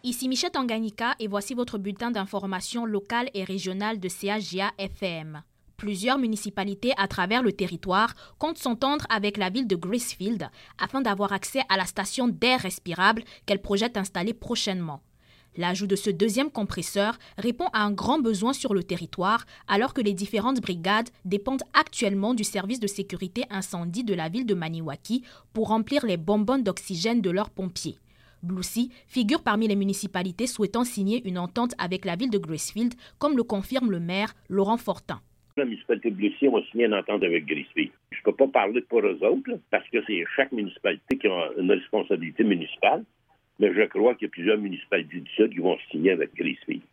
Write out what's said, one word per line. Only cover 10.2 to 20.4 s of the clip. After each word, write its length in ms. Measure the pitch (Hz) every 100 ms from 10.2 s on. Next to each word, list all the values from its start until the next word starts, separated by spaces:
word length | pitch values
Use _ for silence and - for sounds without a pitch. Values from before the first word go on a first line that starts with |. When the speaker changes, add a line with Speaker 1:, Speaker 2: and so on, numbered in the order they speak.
| 190 220 151 - - -
Speaker 1:
afin 220 | 185 269
d'avoir 320 | 240 196 196
accès 280 | 190 - 269 254
à 80 | 190
la 80 | 180
station 420 | - 190 - 247
d'air 320 | 170 240 254
respirable 600 | 185 - - 165 190 226 - - -
qu'elles 160 | 196
projettent 340 | - 196 233 220
installer 380 | 190 185 196
prochainement. 680 | 233 - 233 214 185 165 139 _ _ _ - _ -
L'ajout 300 | 175 175 202
de 100 | 196
ce 140 | 208
deuxième 400 | 165 226 214 294
compresseur 680 | 240 202 - - 196 208 233 - -
répond 300 | 220 240 359
à 120 | 214
un 80 | 208
grand 260 | 196 175 311
besoin 360 | 226 202 220
sur 200 | 262 -
le 80 | 202
territoire, 640 | - 170 165 - 185 226 - - -
alors 260 | 202 262
que 80 | -
les 140 | 208 -
différentes 460 | 202 214